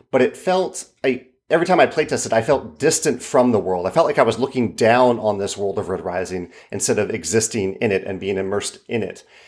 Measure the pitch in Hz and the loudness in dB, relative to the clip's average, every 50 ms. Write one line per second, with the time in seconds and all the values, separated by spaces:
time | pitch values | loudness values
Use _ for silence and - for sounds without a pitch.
0 | _ _ - 123 127 - - - - 185 185 185 180 180 - - - - _ _ | _ _ 0 2 2 2 0 -4 -4 -2 0 0 -2 -4 -6 -12 -14 -16 _ _
1 | - 135 123 - - _ _ _ _ - 156 165 170 180 180 160 131 110 - 156 | -2 -2 -2 -2 -8 _ _ _ _ 0 0 2 2 2 4 4 4 4 4 0
2 | 151 - 131 - - 104 110 113 - 151 139 123 - - - - 139 156 151 - | -2 0 -2 -4 -2 0 0 0 2 2 2 0 0 -6 -6 -2 0 0 0 2
3 | - - - - - - - 131 123 123 113 98 87 92 92 87 90 92 - 160 | 0 -2 -2 -2 -4 0 2 4 4 4 2 2 0 0 -2 -2 -2 0 2 2
4 | 165 151 147 147 123 113 - 107 131 131 - 127 113 90 - - 117 110 120 127 | 2 4 2 2 2 2 2 0 -4 -2 0 -2 -2 -2 0 2 4 4 6 6
5 | 127 123 117 113 107 107 101 98 101 98 - 98 101 98 92 104 90 87 95 85 | 6 4 4 2 0 -2 0 0 -4 -4 -4 -4 -4 -4 -2 -4 -4 -4 -6 -6
6 | 80 90 87 92 90 90 92 92 87 - - - - _ - 98 - - 117 104 | -6 -6 -4 -4 -4 -4 -6 -8 -8 -10 -14 -20 -16 _ -8 -4 -2 0 0 0
7 | 104 - 113 117 - - 110 110 107 - - 110 95 95 95 - 120 107 95 92 | 0 -2 -4 -6 -4 -2 0 0 0 0 -2 -2 -2 -4 -2 -2 -2 0 0 -2
8 | - 98 95 90 95 98 98 95 95 95 101 101 - - - - _ - 120 110 | -2 -4 -8 -6 -4 -4 -2 -2 -2 -2 -4 -4 -4 -6 -10 -14 _ -6 -4 -4
9 | 95 90 - - - _ _ - - | -4 -6 -8 -14 -20 _ _ -20 -20